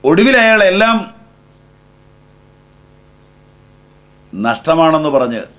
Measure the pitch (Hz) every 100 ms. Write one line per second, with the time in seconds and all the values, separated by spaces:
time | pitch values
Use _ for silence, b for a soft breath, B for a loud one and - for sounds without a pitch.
0 | 131 170 240 254 226 220 196 190 226 226
1 | - - - _ _ _ _ _ _ _
2 | _ _ _ _ _ _ _ _ _ _
3 | _ _ _ _ _ _ _ _ _ _
4 | _ _ _ 92 113 113 160 160 160 160
5 | 151 139 123 113 -